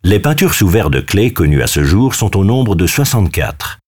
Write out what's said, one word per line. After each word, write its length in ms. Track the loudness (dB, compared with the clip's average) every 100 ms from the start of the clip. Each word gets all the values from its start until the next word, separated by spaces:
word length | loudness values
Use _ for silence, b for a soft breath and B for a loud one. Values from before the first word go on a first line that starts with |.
Les 160 | 2 2
peintures 340 | 2 0 0
sous 140 | 2 2
verre 220 | 2 0
de 120 | -2
Klee 320 | -2 0 0
connues 280 | 0 0 2
à 60 | 0
ce 160 | -2
jour 300 | 2 2 0
sont 240 | 0 -2 0
au 60 |
nombre 320 | 2 2 0 0
de 120 | 0
soixante-quatre. 920 | 0 -2 0 0 -2 -6 -8 -14 -16